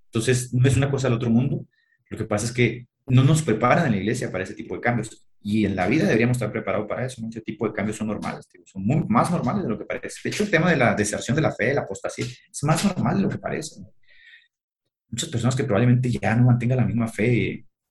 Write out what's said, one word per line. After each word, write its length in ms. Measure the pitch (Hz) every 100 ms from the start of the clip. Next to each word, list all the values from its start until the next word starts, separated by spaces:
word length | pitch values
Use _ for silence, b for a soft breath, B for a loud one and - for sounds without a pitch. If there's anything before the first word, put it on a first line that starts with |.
| _
Entonces, 480 | 113 123 127 -
no 140 | 127 135
es 100 | 135
una 140 | 139
cosa 160 | 131 127
del 80 | 117
otro 140 | 117
mundo. 360 | 117 143 - - _ _ _ _
Lo 80 | 101
que 80 | -
pasa 200 | 107 117
es 60 |
que 360 | - 117 - - _ -
no 160 | 127
nos 180 | 143 156
preparan 460 | - 107 123 135 156
en 40 |
la 40 | 101
iglesia 340 | 95 120 -
para 120 | 92
ese 100 | 92
tipo 220 | - - 90
de 60 |
cambios. 440 | 117 123 - - _ _
Y 240 | 101 107 98
en 80 |
la 140 | 92 90
vida 160 | 151
deberíamos 320 | 196 117 120 123
estar 160 | 107
preparados 340 | 113 - 98 104
para 180 | 98 127
eso, 160 | -
¿no? 80 | 113
Ese 100 | 113
tipo 260 | - 104 107
de 80 |
cambios 220 | 104 104 104
son 120 | 107
normales, 420 | 101 - - -
digo, 140 | - _
son 180 | 95 98
muy, 200 | 156 -
más 240 | 208 165
normales 320 | 175 120 202
de 60 | 147
lo 80 | 104
que 80 | -
parece. 340 | - 95 -
De 80 | 123
hecho, 120 | 127
el 60 | 208
tema 200 | 160 175
de 60 | 147
la 180 | 117 98
deserción 380 | 104 95 -
de 80 | 147
la 120 | 120
fe, 200 | - 110
la 80 | 120
apostasía, 440 | - 98 - - 123
es 380 | - _ -
más 200 | 143 156
normal 320 | 202 - 123 190
de 80 |
lo 60 | 190
que 80 | -
parece, 420 | - - 156 -
¿no? 100 | - - b b b b b _ _ _ _ _ _
Muchas 180 | 117 -
personas 260 | 120 127 -
que 80 |
probablemente 480 | 101 101 123 123 127
ya 240 | 101 104 113
no 100 | 127
mantengan 320 | 120 117 127
la 60 | 98
misma 220 | 113 113
fe 580 | - 113 117 92 - - _ _